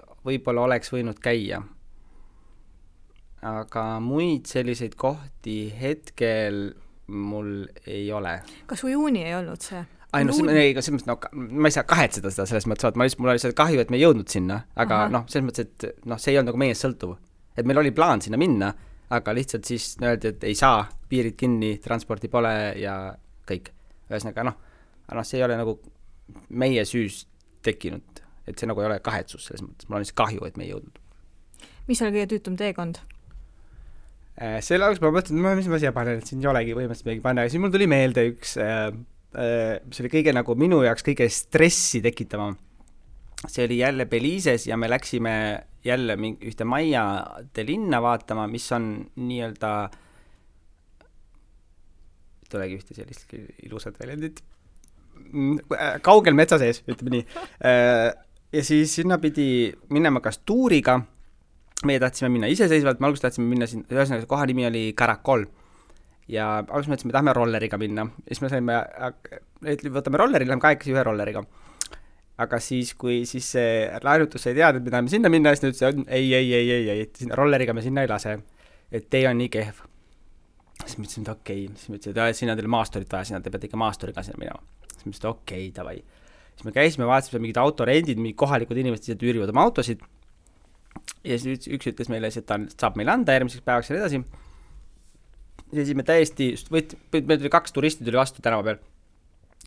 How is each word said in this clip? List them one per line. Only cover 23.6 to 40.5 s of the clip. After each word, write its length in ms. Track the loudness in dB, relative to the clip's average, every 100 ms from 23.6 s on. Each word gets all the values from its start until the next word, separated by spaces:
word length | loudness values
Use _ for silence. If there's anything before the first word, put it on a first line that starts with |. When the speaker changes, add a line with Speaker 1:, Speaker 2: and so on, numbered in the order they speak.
| -8 -20 -20 -20 -10
Speaker 1:
Ühesõnaga, 360 | -8 -6 -6 -6
noh, 100 | -6 -12 -20 _ _ -12
aga 120 | -10
noh, 80 | -6
see 120 | -2
ei 60 | 0
ole 120 | 0
nagu 180 | -4 -6 -12 -20 -20 -20 -20 -20 -10
meie 340 | -2 0 2 0
süüst 420 | -2 -4 -6 -16 _ _ _
tekkinud, 600 | -4 -4 -6 -10 -14 -20 -20 -20 -16
et 100 | -10
see 80 | -6
nagu 140 | -4
ei 60 | -4
ole 80 | -4
kahetsus 420 | -4 -6 -8 -14 -16
selles 160 | -16
mõttes. 240 | -16 -16 -10
Mul 140 | -8
on 20 |
lihtsalt 160 | -4 -2
kahju, 280 | -2 -2 -10
et 100 | -12
me 80 | -12
ei 60 |
jõudnud. 260 | -12 -16 -20 -20 -20 -20 -20 -20 -20 -20 -14 -4
Speaker 2:
Mis 160 | -2
oli 140 | 0 -2
kõige 160 | -2
tüütum 240 | -4 -4 -4
teekond? 400 | -4 -4 -6 -8 -14 -20 -20 -20 -20 -20 -20 -20 -20 -18 -20 -20 -20 -12
Speaker 1:
Äh, 220 | -8 -6
selle 240 | 0 2 4
alguses 160 | 4
ma 80 | 2
mõtlesin, 300 | 2 0 0
et 60 | 2
ma, 80 | 2
mis 100 | 0
ma 80 | 0
siia 100 | 0 0
panen, 240 | -2 -4
et 100 | -6
siin 140 | -2
ei 60 | 0
olegi 240 | 2 0 -2
põhimõtteliselt 320 | -4 -6 -6
midagi 140 | -2
panna. 220 | 0 2 2
Ja 80 |
siis 80 | 0
mul 100 | 2
tuli 140 | 4 6
meelde 380 | 6 4 4 2
üks, 240 | 0 -8 -4
äh, 300 | -2 -2 -2 -6 -12 -20 -14
äh, 440 | -6 -2 0 0 -4 -8
mis 140 | -8
oli 80 | -2
kõige 200 | 2 4 2
nagu 180 | 2